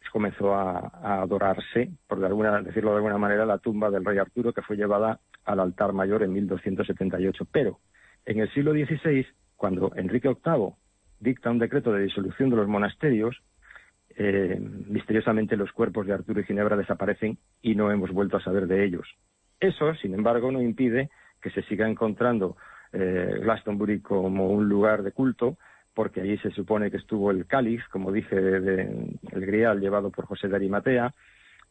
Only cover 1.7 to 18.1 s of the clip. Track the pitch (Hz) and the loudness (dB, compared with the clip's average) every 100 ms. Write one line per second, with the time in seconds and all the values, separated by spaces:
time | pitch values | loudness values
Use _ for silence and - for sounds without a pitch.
1.7 | 117 127 160 - 95 95 104 107 104 87 | -2 -2 -4 -6 -2 0 2 2 0 -2
2.7 | 107 107 104 107 101 104 104 110 98 120 | -2 2 2 2 0 2 2 2 0 -2
3.7 | 104 107 98 95 98 95 120 120 - - | 0 0 0 0 0 0 -2 -2 -2 -4
4.7 | 104 104 101 110 110 _ - - 98 90 | -2 2 2 2 -2 _ -12 -4 0 0
5.7 | 90 101 98 95 107 98 95 98 92 101 | 0 0 0 0 2 2 0 -2 -2 -4
6.7 | 95 98 92 95 90 95 - 87 156 110 | -4 -4 -2 -2 0 -2 -2 -2 0 0
7.7 | - _ _ - _ - 107 104 143 147 | -2 _ _ -20 _ -6 -2 0 0 2
8.7 | 151 143 160 165 135 127 _ _ - 101 | 2 0 -2 0 0 0 _ _ -4 -2
9.7 | 90 95 - 92 120 135 120 165 156 95 | 0 -2 -2 -2 0 0 0 0 2 0
10.7 | - _ _ _ - 117 127 120 117 117 | -4 _ _ _ -6 -4 -2 0 0 0
11.7 | 143 120 101 98 - 95 - 135 117 101 | 0 0 2 0 -2 -4 0 2 4 4
12.7 | 104 104 - 151 110 113 - _ _ - | 2 0 0 2 2 0 -4 _ _ -20
13.7 | - - _ _ - 104 98 92 98 104 | -20 -20 _ _ -2 0 2 2 -2 -6
14.7 | 101 98 104 - 110 117 110 107 107 98 | -10 -4 -4 0 0 2 2 2 0 -2
15.7 | - 113 107 95 95 92 107 90 101 104 | -2 -2 -2 -2 -2 -2 -4 -2 0 2
16.7 | 104 95 92 98 98 110 - _ _ 117 | 2 0 -2 -2 -2 -2 -4 _ _ 0
17.7 | 104 104 104 90 | 2 4 2 0